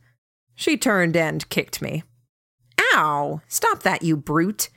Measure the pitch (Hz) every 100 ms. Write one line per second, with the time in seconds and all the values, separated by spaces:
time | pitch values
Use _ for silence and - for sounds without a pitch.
0 | _ _ _ _ _ - - 294 262 202
1 | 175 165 160 156 - - - - - 156
2 | - _ _ _ _ _ _ - 453 494
3 | 156 147 143 151 - - - - 190 175
4 | 170 156 - 151 175 220 -